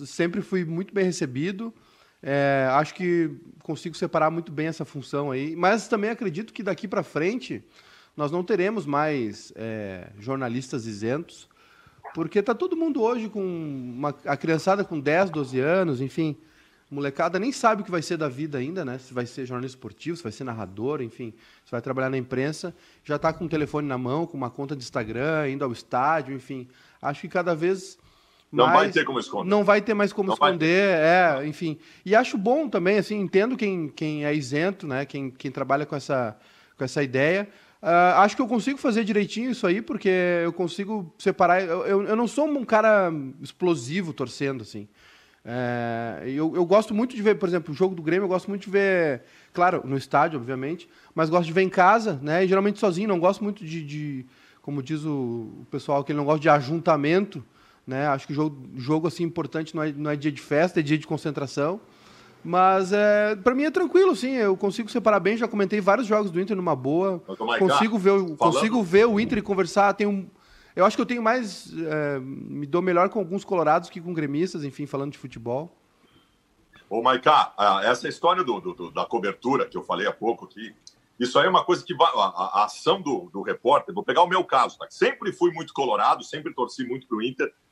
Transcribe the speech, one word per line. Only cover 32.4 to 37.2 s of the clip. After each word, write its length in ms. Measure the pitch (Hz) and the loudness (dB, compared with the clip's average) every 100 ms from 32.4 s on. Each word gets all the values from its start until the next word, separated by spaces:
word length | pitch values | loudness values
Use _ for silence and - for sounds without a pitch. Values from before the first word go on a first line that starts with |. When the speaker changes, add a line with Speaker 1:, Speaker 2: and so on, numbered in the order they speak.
| 190 277 294 | 2 2 0
Speaker 1:
também, 300 | 202 175 208 | 0 2 2
assim, 220 | - 208 | 0 -2
entendo 360 | 190 190 220 254 | 0 2 2 0
quem, 300 | 208 185 151 | -2 -2 -6
quem 360 | - 156 151 | -6 -4 -2
é 100 | 147 | -2
isento, 500 | 151 131 147 180 196 | -2 -2 -2 -2 -4
né? 200 | 156 131 143 | -6 -6 -6
Quem, 240 | 143 135 | -8 -10
quem 220 | 123 139 | -8 -10
trabalha 340 | 131 131 139 147 | -6 0 0 0
com 80 | |
essa, 420 | 147 - 135 117 104 _ _ _ - | -6 -2 -2 -2 -6 _ _ _ -8
com 60 | |
essa 220 | 131 156 | -6 -2
ideia. 440 | 139 127 | -2 2